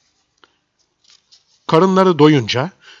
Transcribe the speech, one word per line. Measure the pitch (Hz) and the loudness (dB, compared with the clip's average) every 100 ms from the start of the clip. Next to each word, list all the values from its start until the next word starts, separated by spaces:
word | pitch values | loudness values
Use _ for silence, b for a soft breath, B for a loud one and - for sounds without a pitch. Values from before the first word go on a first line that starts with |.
| _ _ _ _ _ _ _ _ _ _ _ _ _ _ _ _ - | _ _ _ _ _ _ _ _ _ _ _ _ _ _ _ _ -4
Karınları | 160 190 190 185 156 | 0 0 0 0 2
doyunca | 151 147 107 120 165 - b b | 2 2 -2 -6 -8 -12 b b